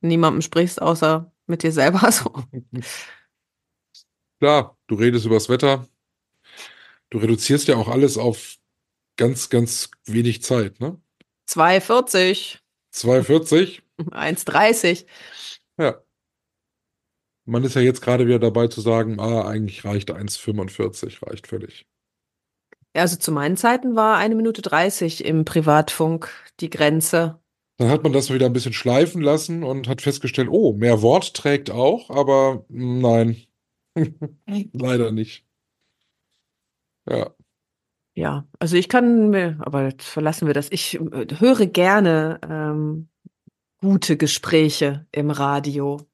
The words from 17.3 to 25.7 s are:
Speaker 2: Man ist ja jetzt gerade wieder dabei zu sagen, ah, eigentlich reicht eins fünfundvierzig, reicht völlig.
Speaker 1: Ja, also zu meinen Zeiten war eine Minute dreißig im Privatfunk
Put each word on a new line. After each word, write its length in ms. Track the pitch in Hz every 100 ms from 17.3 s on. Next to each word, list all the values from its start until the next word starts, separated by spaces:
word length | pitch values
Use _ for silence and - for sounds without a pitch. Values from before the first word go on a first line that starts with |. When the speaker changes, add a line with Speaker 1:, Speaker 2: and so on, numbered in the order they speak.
| _
Speaker 2:
Man 200 | - 117
ist 100 | 131
ja 60 | 131
jetzt 220 | 127 127
gerade 240 | - 123 123
wieder 120 | 123
dabei 300 | 117 110 117
zu 120 | 117
sagen, 380 | 107 113 110 107
ah, 280 | 107 117 98
eigentlich 380 | 107 107 95
reicht 260 | 101 101 98
eins 260 | - 101 -
fünfundvierzig, 840 | - 104 95 - 104 101 - -
reicht 260 | - 104 -
völlig. 380 | 101 - - _ _ _ _ _ _ _ _ _ _ _
Speaker 1:
Ja, 80 | 147
also 140 | 175 170
zu 160 | -
meinen 240 | 151 143 180
Zeiten 400 | 233 247 254 226
war 220 | 220 208
eine 180 | 208 220
Minute 260 | 226 220
dreißig 600 | 190 151 180 - 170 160
im 200 | - 160
Privatfunk 840 | 156 170 156